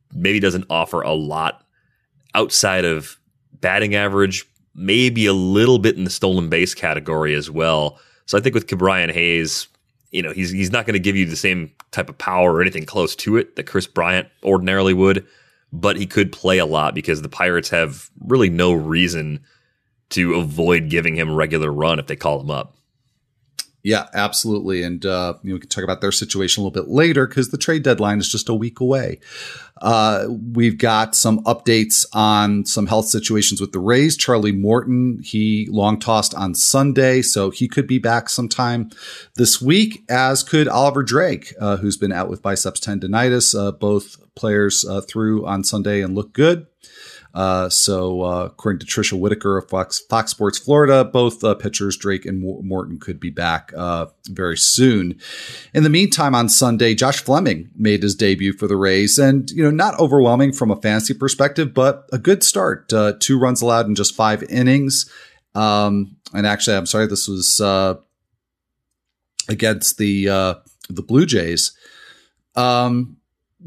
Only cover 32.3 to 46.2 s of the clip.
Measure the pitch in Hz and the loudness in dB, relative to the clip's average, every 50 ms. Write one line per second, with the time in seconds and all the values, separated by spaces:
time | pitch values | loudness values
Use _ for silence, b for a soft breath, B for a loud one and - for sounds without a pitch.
32.3 | 107 104 104 101 104 101 95 - - 110 101 95 110 110 110 - - 107 - - | 4 2 2 2 0 0 -2 -4 -2 -2 -2 0 0 0 0 0 -2 -2 -2 0
33.3 | 110 107 101 - 104 92 98 - - 92 90 107 120 131 147 160 147 - - - | 0 0 0 0 -2 -2 -6 -6 -6 -4 0 2 4 4 4 2 2 0 0 2
34.3 | 123 110 104 104 98 98 101 104 113 127 - 127 127 123 123 127 117 - - - | 2 2 2 0 0 0 2 2 2 2 2 0 0 0 0 0 -2 -6 -10 -6
35.3 | - 107 107 107 107 107 107 - 104 104 101 104 107 107 - 120 110 107 101 - | -2 0 0 2 0 0 -2 -2 -2 0 2 2 2 0 0 0 0 2 0 -2
36.3 | - - 98 95 82 - - - - 135 139 143 127 139 131 131 127 131 117 - | -4 -4 -4 -4 -2 -2 0 2 2 2 2 2 2 2 2 4 2 2 0 0
37.3 | - 107 98 95 - - 123 123 - 143 120 107 127 123 110 113 117 120 - - | 0 0 -2 -2 -2 -4 -6 -2 -2 -4 -2 0 -2 0 0 0 0 0 -2 -4
38.3 | - - 120 110 - - 123 120 120 120 110 113 B B B B B B B B | -6 -6 -4 -4 -2 -2 -2 -2 -2 -4 -4 -6 B B B B B B B B
39.3 | B - 120 113 - - 123 135 170 208 220 214 - - _ - 123 127 131 131 | B 0 2 2 2 0 2 2 4 4 4 0 -2 -10 _ -2 0 2 2 2
40.3 | 135 135 - - 160 151 151 120 - 123 139 143 135 143 131 107 120 156 185 170 | 0 -2 -2 0 2 2 2 2 2 2 2 2 2 0 -2 0 0 0 0 0
41.3 | 104 71 - - - - 107 101 101 95 104 101 95 - 101 98 92 87 92 87 | -2 -4 -8 -16 -12 -6 -2 -2 -2 0 -2 -4 -2 -2 -4 -4 -2 -4 -4 -6
42.3 | 90 - - 101 98 - - 95 - - - 110 101 92 92 95 104 113 127 127 | -6 -6 -4 -4 -2 -2 -4 -6 -6 -6 -6 -6 -6 -6 -4 -2 0 2 2 2
43.3 | 123 120 120 - 123 104 101 101 - - 107 104 104 101 - - - - _ _ | 2 2 2 0 0 0 -2 -4 -4 -2 -2 0 0 0 -2 -6 -20 -20 _ _
44.3 | _ - - 110 104 104 101 101 - - - 95 98 98 - - - 110 110 110 | _ -6 -4 0 0 2 2 2 0 -2 -4 -4 -6 -8 -8 -8 -6 -2 -2 0
45.3 | 110 107 - 92 98 98 95 - 110 104 95 104 104 101 95 90 95 104 | 0 -2 -2 -4 -6 -4 -4 -4 -4 -2 -2 -2 -2 -2 -2 -2 -4 -6